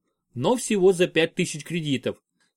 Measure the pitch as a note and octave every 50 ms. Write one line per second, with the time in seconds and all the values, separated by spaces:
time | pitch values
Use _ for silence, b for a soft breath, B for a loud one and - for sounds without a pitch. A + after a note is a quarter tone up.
0 | _ _ _ _ _ _ - A#2 C3 F3+ B3+ A#3+ - - A3 G3 F3+ G3 F#3 E3+
1 | F#3 - - D#3+ D#3+ E3 - - E3+ - - D3+ - - E3 F3 D#3 D3 C3+ A#2
2 | - A2+ - - _ _ _ _ _ _ _